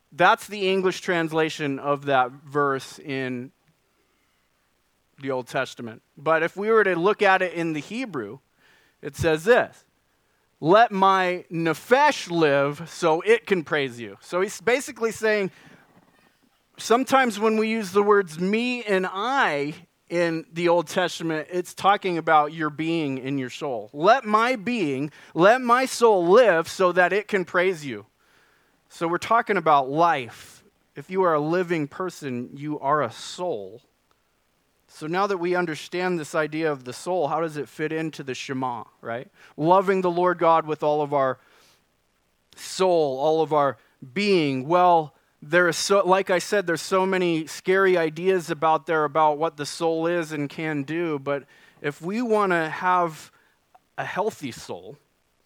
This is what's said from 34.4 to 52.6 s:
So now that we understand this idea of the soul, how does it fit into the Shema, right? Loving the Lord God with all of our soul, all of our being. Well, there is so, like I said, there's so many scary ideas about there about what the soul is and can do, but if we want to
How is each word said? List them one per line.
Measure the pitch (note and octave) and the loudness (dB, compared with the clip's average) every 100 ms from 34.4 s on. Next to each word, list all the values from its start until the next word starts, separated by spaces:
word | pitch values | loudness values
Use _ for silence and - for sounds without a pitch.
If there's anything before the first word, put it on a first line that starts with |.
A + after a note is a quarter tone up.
| _ _ _ _ _ | _ _ _ _ _
So | - D#3 | -14 -6
now | F3 G3+ | -2 0
that | G3 | 0
we | F3 | 0
understand | F3+ F3 D3+ - F3 F#3 F3 | 0 -2 -6 -8 -4 -2 -4
this | D3 | -4
idea | E3 D#3 D#3 D#3+ | -2 -2 -2 -4
of | C#3 B2 | -4 -8
the | |
soul, | A#2+ - F#3 D3 | -12 -6 -2 -2
how | D#3 | -2
does | E3 D3+ | -4 -6
it | B2+ | -10
fit | - D#3 | -8 -6
into | D#3+ D#3+ - | -4 -6 -8
the | - | -10
Shema, | - - C3 C3 A#2 - _ | -10 -8 -6 -6 -8 -14 _
right? | - A#2 C#3 _ - - | -10 -10 -10 _ -18 -2
Loving | D#3 F#3 F#3 F#3+ | 4 4 4 2
the | F3+ | 0
Lord | F3 F3+ F3 | 2 2 2
God | E3+ E3 D#3 | 4 4 2
with | D3+ | -2
all | D3+ D3+ | 0 0
of | D3 | 0
our | C#3+ C3+ B2 _ _ _ _ _ _ _ _ _ _ _ - | 0 0 -2 _ _ _ _ _ _ _ _ _ _ _ -18
soul, | - - F#3 F3 D3 C3 | -10 -2 2 2 2 0
all | D3+ D#3+ | 0 2
of | D#3 | 2
our | D3+ C#3+ A#2+ _ _ C3+ | 2 2 -2 _ _ -10
being. | B2 G#3 F#3+ D3 C3 C3 | -4 2 2 2 -2 0
Well, | F3+ F3+ E3+ D#3 _ _ _ | 4 6 4 2 _ _ _
there | D3 E3+ F3+ | 0 2 2
is | D3+ | 0
so, | - G3+ F3+ | 2 2 4
like | F#3 G3 | 2 2
I | F#3 | -2
said, | - G#3 F3 | 0 -2 0
there's | D#3+ | -4
so | - F#3+ F#3+ | -2 0 0
many | F#3 F3+ E3 D#3 | 0 0 -2 -4
scary | - - F#3+ G3 F3+ | -6 0 2 4 2
ideas | D#3+ D#3 F3+ F#3+ D#3+ | 0 -2 0 0 0
about | D#3+ D#3+ D#3 D3+ | -2 2 2 0
there | D#3+ D3+ | 0 0
about | D3 D#3 D3 | 2 2 2
what | E3 D3+ | -2 -4
the | C#3+ | -8
soul | - E3 E3 E3 | -4 -2 0 0
is | F3 D#3 | -2 -2
and | D#3 C#3+ | -6 -6
can | - D#3+ D3+ | -6 -6 -4
do, | C3+ D#3+ F3 D3 | -4 -4 -4 -4
but | C#3 C#3+ B2 _ _ _ | -4 -6 -8 _ _ _
if | D3 C#3+ | -8 -8
we | D#3+ G#3+ | -6 -4
want | B3 G#3+ G3+ | 0 2 2
to | F3 | 2